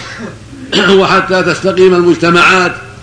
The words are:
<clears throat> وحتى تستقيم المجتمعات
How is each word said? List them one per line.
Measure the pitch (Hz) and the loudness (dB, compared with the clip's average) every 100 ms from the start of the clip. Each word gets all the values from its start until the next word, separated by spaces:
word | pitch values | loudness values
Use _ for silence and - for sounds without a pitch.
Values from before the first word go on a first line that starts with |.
| - - 214 - | -14 -14 -14 -16
<clears throat> | - - - - 190 196 | -20 -18 -8 -2 2 2
وحتى | 185 190 - 185 | 2 0 0 -2
تستقيم | 170 156 185 185 185 | -2 -2 -2 2 4
المجتمعات | 180 175 165 170 175 156 185 175 - - - | 4 2 2 2 2 2 2 0 -4 -14 -16